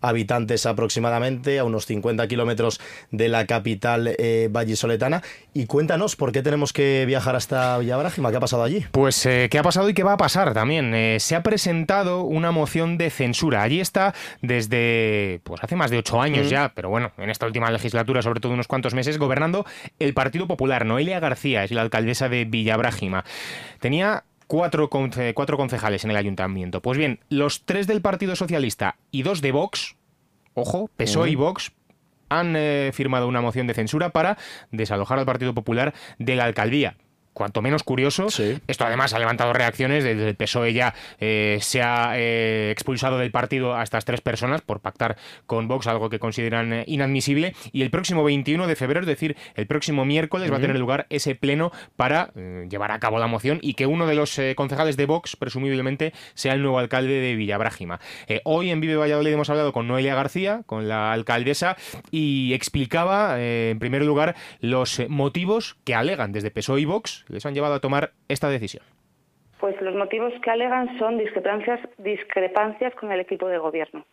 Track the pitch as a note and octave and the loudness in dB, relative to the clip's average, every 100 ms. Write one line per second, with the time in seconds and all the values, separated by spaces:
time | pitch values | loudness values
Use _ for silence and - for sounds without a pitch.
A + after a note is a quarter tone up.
0 | B2 A#2 G#2 B2 A2+ A#2 A#2+ A2 A2+ A#2 | 2 0 2 0 2 0 0 0 0 0
1 | A#2 A#2 B2 C3 C3 C#3 B2 A2 - G#2+ | 0 2 0 -2 0 0 2 0 -2 -2
2 | A2 A2+ A#2 A#2+ A#2 A2+ A#2 - - - | -2 0 0 0 0 2 0 0 -10 -18
3 | - A2 A#2 A#2 G#2+ A#2 G#2 G#2+ A#2+ A#2 | -10 0 2 2 2 0 0 -2 0 2
4 | A#2 - A#2 A2+ A2+ A2 A2+ A2 A#2 A2+ | 0 0 2 2 2 0 0 0 0 0
5 | C3 E3 - - - - A#2 C#3 D#3 E3+ | 2 0 -4 -18 -8 -4 0 2 2 2
6 | G3+ - C3 A#2+ C3+ D3 C#3+ - C#3 C3+ | 0 0 0 0 0 2 0 2 4 4
7 | C3 C3+ C3+ B2 - C3+ B2+ B2 A#2+ B2 | 4 2 2 0 0 0 2 2 2 0
8 | E3 F3+ C3 A#2 A#2+ B2 A#2 F#3+ D#3+ C3 | 0 0 0 2 2 2 2 0 0 4
9 | C3+ B2 C3 B2+ B2 D3 D#3 F3 G3 G3+ | 6 6 4 4 6 4 4 4 4 4
10 | G3 G3+ D#3 F#3 G3 A2+ A2+ D#3+ B2+ A2+ | 4 4 4 4 4 4 2 2 2 2
11 | A2+ A2 - E3 F3 G#3+ F3+ E3 D#3 G3 | 4 2 2 2 2 2 2 0 2 2
12 | F#3+ F3+ F3 D#3 E3+ E3 D3 E3 E3 E3+ | 2 0 0 0 2 2 2 2 0 0
13 | E3 - B2+ A#2+ D#3+ A#2 G#2+ D#3 F#3 - | -2 0 0 2 2 4 4 2 2 2
14 | G3 - - - B2 B2 A2 A#2+ A#2 A#2 | 2 0 -12 -8 0 0 2 2 4 4
15 | A2 G#2+ G2 F2 - F2 A2+ F3 D3 A#2+ | 2 2 0 -4 -8 -10 -4 0 2 0
16 | A2 A#2 C#3 D3+ C#3+ C3+ C#3+ - F#2 A2 | 2 2 2 2 2 2 0 -2 -4 -2
17 | A#2+ - G2 A2 A#2 A2 A#2 A2+ A#2+ A#2 | -2 -6 -6 -4 -2 0 0 0 0 0
18 | A2 C3 A#2 A#2 B2 B2 A#2+ C3 B2+ A#2+ | 2 2 2 0 -2 -2 -2 -2 0 -2
19 | C3 D3+ D3 C3 D#3+ F#3 G3+ - - _ | -2 0 2 2 2 0 -4 -10 -18 _
20 | D#3 C#3 C3 E3 F3+ - C3 C3 A2+ A#2 | -2 2 0 0 -4 0 2 2 2 0
21 | D#3+ F#3 D#3+ B2+ C#3+ A#2 G2 A#2 A2+ A2+ | 0 0 -2 0 0 0 0 0 0 2
22 | A2+ A#2+ C3 B2 A2+ A2+ A2 A2 A#2+ A2 | 0 0 0 0 0 0 2 2 2 -2
23 | G2 F#2 - - - - - - A#2+ D3 | -2 -2 -4 -10 -12 -12 -14 -6 -2 0
24 | F#3+ G#3+ - _ _ D3+ F3 D#3 D3+ C#3+ | 0 -2 -6 _ _ 0 0 0 0 0
25 | C3 B2 A#2+ A2+ C#3 C#3+ C3+ B2 G#2+ G2 | -2 -2 -4 -2 -2 0 0 0 0 -2
26 | A2 G#2+ G2+ F#2+ F#2+ F#2+ F2+ F#2 B2 C3 | 0 0 0 -2 -4 -4 -4 -4 -2 0
27 | D3+ A#2 _ C#3+ C#3+ - - F#3 G3 G#3+ | 0 -2 _ 0 0 -2 -4 -2 0 -2
28 | F#3+ F#3+ G3 F3+ F3+ E3 B2+ - G2+ - | -2 -4 -4 -4 -2 0 -2 0 -2 -4
29 | _ C#3 C3+ F#3+ C#3 C3+ F#3+ - - - | _ -4 -2 0 0 2 0 -4 -10 -12
30 | _ _ _ _ _ - A#2+ F3 G#3+ _ | _ _ _ _ _ -6 -2 -2 -4 _
31 | A2+ G#2 E3+ C#3+ D3 G3+ - _ _ _ | 0 2 2 2 2 0 -10 _ _ _
32 | _ _ _ D3+ F3 D#3+ D3+ C#3+ C#3 C3 | _ _ _ 0 2 2 2 2 0 -2
33 | C3+ B2+ B2 B2+ A#2+ A#2+ B2 A2+ A2 D3+ | 0 2 2 0 0 0 -2 -2 -2 0
34 | F3 E3 E3 G#3 - - - G#2+ A2 G#2 | 0 2 2 0 -6 -18 -12 -6 -2 -2
35 | G2 C3 C3 B2 B2+ A#2 G#2+ A#2 C#3+ - | 0 0 0 0 -2 -2 -2 0 0 -2
36 | - - A#2+ B2+ A#2+ A2+ A2 C3+ B2 - | -18 -8 -2 2 2 2 0 2 0 -4
37 | _ _ _ - G2+ G#2+ A2+ D3+ - C3 | _ _ _ -6 -4 -2 0 0 0 0
38 | C3+ C#3+ G3 - G#2 C3+ - C3 A#2+ A#2+ | 2 2 -2 0 0 -2 -4 -2 0 2
39 | C3+ A2+ A#2 A#2 A#2+ A#2+ A#2+ - C3 D3 | 2 2 0 2 2 4 2 2 0 2
40 | C3 A2 G#2+ G#2 A2 B2 A#2 A2+ B2 - | 2 2 0 0 -2 0 0 2 0 -2
41 | - - G#2+ G#2+ G#2+ G#2 - B2+ A#2+ A#2+ | -16 -6 0 2 2 0 0 0 2 2
42 | A#2 A#2+ A#2 A#2 A2+ A2 G#2+ G#2+ - B2+ | 0 0 0 0 0 0 -2 -2 -4 -2
43 | C3 C3 B2 A#2+ A#2+ C3+ B2+ A#2+ A2+ A2+ | 0 0 0 0 0 0 -2 -2 -2 -4
44 | - A#2+ - A2+ B2 D3+ - G2+ - - | -2 -4 -2 -2 -2 -2 -4 -6 -6 -2
45 | A#2 A2 - - _ A2+ A2+ B2+ A#2 A2+ | -2 -2 -10 -20 _ -4 -2 -2 0 -2
46 | A2 A2 A#2 A2 A#2 A#2 A#2 A2+ - D3+ | -2 -2 -4 -4 -2 0 -2 -4 -4 -2
47 | C3+ C3+ B2+ C#3+ F3 F#3 - C#3 B2+ E3 | 0 0 2 0 0 -4 -10 -2 -2 -2
48 | F#3 F3 D3 C#3+ C#3 D#3 F#3 D#3 C3 D3 | 0 2 2 2 0 0 0 0 0 -2
49 | F3+ C#3+ D#3+ D3 - - G#2+ D3 - C#3+ | -2 -2 -2 -6 -10 -8 -2 -2 0 0
50 | C3 D3+ D#3+ F#3 F#3 C#3 C3+ C3 B2 C3+ | 2 2 0 -2 -2 0 0 0 0 0
51 | - D3 D3 C3 C3+ C#3+ E3+ - - _ | -2 -4 -2 -2 0 0 0 -4 -20 _
52 | B2+ D3+ - - F#2 F2+ F2+ G2+ G#2 A2 | 2 2 0 -8 -12 -10 -8 -4 -4 0
53 | A2 A2 A#2 A2+ B2 D#3 - - C3+ E3 | 0 2 0 0 0 -2 -2 -2 0 2
54 | E3+ D3+ D3 - C3+ C3 C#3 C#3 D#3+ C3+ | 2 2 0 -2 -2 -2 -2 0 0 2
55 | C#3+ D#3+ - - C3 B2+ C3+ C3+ C3 C3+ | 0 0 -2 -8 -6 -4 -2 0 -2 -2
56 | D#3 - - - C3+ C3+ C#3 B2+ A#2+ C3 | -4 -6 -20 -6 0 2 2 0 2 0
57 | C3 C3+ B2+ A#2 G#2 G2+ G#2 - F2 F2 | 2 0 0 -2 -2 0 -2 -4 -10 -10
58 | - - - A2 - D#3+ F3+ E3 D#3 D#3 | -12 -18 -6 -4 0 0 0 -2 0 0
59 | D3+ D3 D3+ D3+ D3+ D3+ D3 C3+ A#2 B2+ | 2 2 2 0 0 0 0 -2 -2 0
60 | C3+ C3+ C#3 - F#3+ A3 A3+ A2 G#2+ A2 | 0 0 -2 -2 -2 -4 -6 -6 -2 0
61 | G#2+ A2+ A2+ A#2+ A#2+ C#3+ F3 F#3 - - | 0 0 0 0 2 0 0 -2 -10 -16
62 | - D#3+ D3+ C#3 B2+ B2+ - C#3+ C3 E3 | -6 -2 0 2 0 -2 -2 -4 -2 0
63 | F3 G3 G#3 B2 A#2+ A#2 A2+ A2 A#2+ C3+ | 2 2 2 0 0 0 0 -2 -2 0
64 | D3 D3 D#3+ E3+ - - A2+ B2+ B2 - | 2 4 2 0 -10 -6 0 0 0 -2
65 | B2 D3 C#3 D#3 F3+ A3 A3+ - - A#2 | -2 0 0 0 0 0 -2 -12 -2 0
66 | C3 F#3 A2 G2+ G#2 - G#2+ C3+ D3+ G3+ | 2 0 -2 -4 -4 -6 -2 0 2 -2
67 | - - - - C#3+ C#3 D3 C#3+ C3+ C#3+ | -4 -12 -12 -10 -6 -2 0 0 0 0
68 | D3 _ _ C#3 D3 C3+ G#2+ - _ _ | 0 _ _ -2 0 -2 -4 -10 _ _
69 | _ _ _ _ _ _ G3+ F#3+ F#3+ F#3+ | _ _ _ _ _ _ -4 -2 -4 -2
70 | G3 A3 A#3+ A#3+ - A3+ B3 B3+ B3 B3 | -2 -2 -4 -4 -2 0 0 0 -2 -2
71 | A3 A#3 G#3 G3 F#3 G#3 G#3 A#3+ - - | -2 0 -2 -2 -2 -2 -2 -4 -6 -10
72 | G3+ G3+ G3+ - F#3 F#3+ G#3+ G#3+ B3+ B3 | -6 -6 -4 -2 0 0 -2 -2 -4 -4
73 | G#3+ F#3+ F#3 F#3+ F#3 F3 D#3 D#3 D#3 D#3 | -6 -4 -4 -4 -2 -2 -2 -4 -6 -8
74 | - | -16